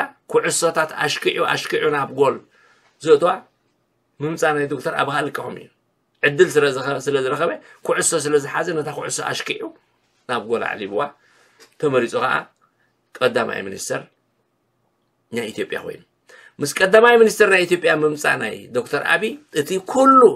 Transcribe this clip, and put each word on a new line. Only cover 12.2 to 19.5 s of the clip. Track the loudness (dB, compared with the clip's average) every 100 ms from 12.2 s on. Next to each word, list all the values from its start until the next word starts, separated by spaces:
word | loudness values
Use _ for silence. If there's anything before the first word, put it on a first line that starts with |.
| -2 -2 -6 _ _ _ _ _ _
ቀዳማይ | -2 0 0 -4 -6
ሚኒስተር | -10 -10 -8 -8 -10 _ _ _ _ _ _ _ _ _ _ _ -12
ናይ | -8 -8
ኢትዮጵያ | -8 -8 -8
ኮይኑ | -10 -16 _ _ _ -20 -18 -8
ምስ | -6
ቀዳማይ | 0 4 6 8 8
ሚኒስተር | 6 4 4
ናይ | 4
ኢትዮጵያ | 2 0 2
ምምጻእ | 2 0 0 -2 -2
ናይ | -4 -10 -8
ዶክተር | -6 -4 -4
ኣብይ | 0 -2 -2 -8 _